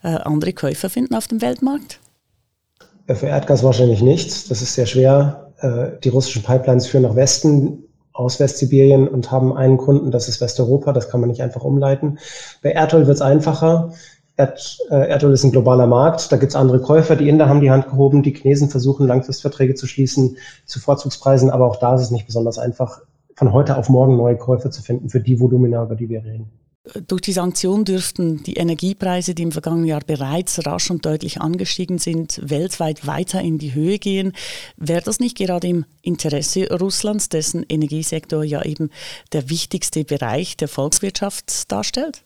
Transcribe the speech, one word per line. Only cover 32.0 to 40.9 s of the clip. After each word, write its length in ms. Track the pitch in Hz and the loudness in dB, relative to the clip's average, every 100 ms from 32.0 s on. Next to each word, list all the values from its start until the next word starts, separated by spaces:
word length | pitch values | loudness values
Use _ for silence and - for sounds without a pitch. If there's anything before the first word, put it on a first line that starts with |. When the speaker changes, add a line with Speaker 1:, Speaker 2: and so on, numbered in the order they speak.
| - 165 165 - | -4 -6 -6 -8
Speaker 1:
weltweit 680 | 139 147 185 - 160 147 143 | -6 -4 -4 -4 -6 -6 -8
weiter 320 | 143 - 185 | -6 -6 -4
in 180 | 175 160 | -4 -4
die 160 | 151 | -6
Höhe 240 | 135 160 202 | -4 -2 -2
gehen. 360 | 202 196 190 - - - - _ | -4 -4 -4 -8 -14 -16 -18 _
Wäre 260 | 156 170 | -4 -4
das 160 | 190 214 | -2 -4
nicht 180 | 247 - | -4 -4
gerade 300 | 190 175 180 | -4 -2 -2
im 180 | 175 151 _ | -4 -4 _
Interesse 720 | - 170 156 143 143 190 190 175 | -8 -4 -4 -4 -4 -4 -4 -2
Russlands, 500 | 196 185 208 214 - | -4 -4 -4 -4 -4
dessen 380 | 160 156 170 - | -4 -4 -6 -4
Energiesektor 760 | 156 151 151 160 160 - 156 | -4 -2 -4 -6 -8 -6 -6
ja 180 | 156 151 | -4 -4
eben 280 | - 147 156 - - - _ | -6 -6 -8 -8 -18 -18 _
der 180 | 185 131 | -6 -4
wichtigste 540 | 165 - 190 - 160 | -8 -6 -6 -6 -6
Bereich 520 | 147 143 120 127 185 - | -4 -4 -4 -4 -6 -8
der 120 | 147 | -8
Volkswirtschaft 1040 | - 135 | -6 -2